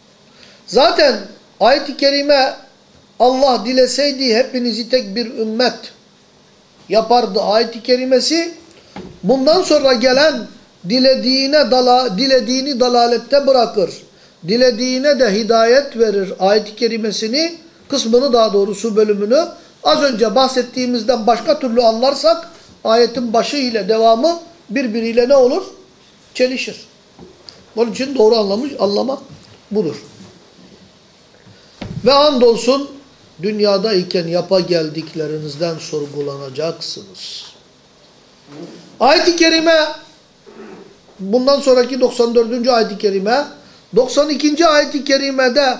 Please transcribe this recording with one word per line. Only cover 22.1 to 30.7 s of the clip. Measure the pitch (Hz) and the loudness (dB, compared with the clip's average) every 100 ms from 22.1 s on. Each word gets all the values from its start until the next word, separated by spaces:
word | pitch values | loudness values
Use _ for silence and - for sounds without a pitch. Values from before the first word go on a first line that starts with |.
| 277 311 330 - - - - | 0 0 0 -4 -20 -20 -8
ayetin | 220 226 233 262 240 | 0 2 2 -2 -2
başı | 226 - 285 | -2 -2 -4
ile | 247 220 190 | -4 -2 -2
devamı | 220 226 226 320 339 - - - | 2 4 4 2 -2 -8 -20 -8
birbiriyle | 226 254 226 226 233 240 | -4 -4 -4 -2 0 4
ne | 277 | 4
olur? | 247 349 - - - _ _ _ _ | 4 2 -6 -14 -20 _ _ _ _
Çelişir. | - 254 262 208 - - _ _ - - - - - - 220 | -4 -2 -4 -10 -12 -20 _ _ -20 -20 -20 -20 -20 -10 -4
Onun | 233 | -4
için | 190 269 262 | -4 -4 2
doğru | 220 226 | 2 2
anlamış, | 202 208 277 - | 0 -4 -6 -4
anlama | 196 208 240 285 - - - - - | -2 -2 -2 -6 -12 -20 -20 -20 -8
budur. | 214 160 - - - - - _ _ - | -4 -4 -8 -16 -20 -20 -20 _ _ -20